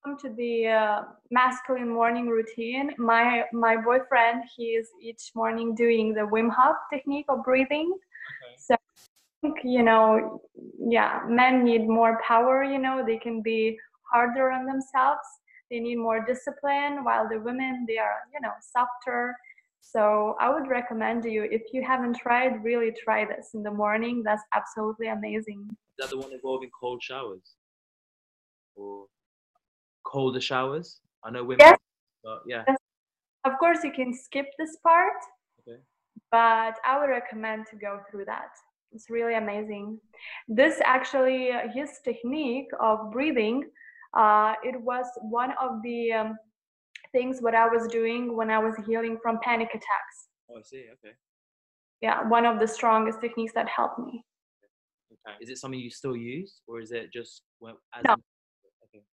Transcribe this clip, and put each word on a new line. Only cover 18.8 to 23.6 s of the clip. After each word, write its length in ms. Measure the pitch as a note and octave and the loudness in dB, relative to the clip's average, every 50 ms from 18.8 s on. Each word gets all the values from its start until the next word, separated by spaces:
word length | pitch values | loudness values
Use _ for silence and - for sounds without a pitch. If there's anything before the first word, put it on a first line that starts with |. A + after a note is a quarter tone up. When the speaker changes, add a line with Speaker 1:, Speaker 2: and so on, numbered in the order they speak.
| B3 B3 B3 B3 - C4 A#3+ A#3+ A#3+ B3 B3 A#3+ _ - - _ _ _ _ _ | 0 0 -2 -8 -8 -6 -4 -2 -2 -4 -6 -10 _ -20 -20 _ _ _ _ _
Speaker 1:
So 540 | _ _ _ - G#3 G#3 G#3+ G#3 G#3+ G#3+ - - | _ _ _ 2 4 4 4 4 2 0 -2 0
I 100 | - A#3+ | 0 0
would 180 | C#4 D#4+ C#4 C4 | 0 0 0 -2
recommend 560 | C4 A#3+ A#3+ - A#3 A3+ A3 A3 A3+ A#3+ A3+ | -2 -2 -2 -6 -6 -4 -2 -2 -2 -2 -4
you, 180 | A#3 A3 G#3+ G#3 | -2 -4 -4 -4
if 300 | G#3+ G#3+ A3+ A3 - - | -2 -4 -4 -6 -4 -6
you 100 | C4 A#3+ | -6 0
haven't 320 | B3+ C4 B3+ B3 A#3+ A#3+ A#3+ | 0 0 0 2 -2 -2 -2
tried, 460 | - B3 A#3+ A#3+ B3+ C4 A#3+ A3 G#3+ | 0 2 2 4 4 2 -2 -2 -2
really 280 | A3+ A#3+ A#3+ A#3 A3+ | -2 0 0 0 -2
try 340 | A3+ - - - A3 G#3+ G#3+ | -4 -4 -2 0 0 0 0
this 280 | G#3 - - - - - | -2 -4 -10 -10 -12 -12
in 100 | A3 | -8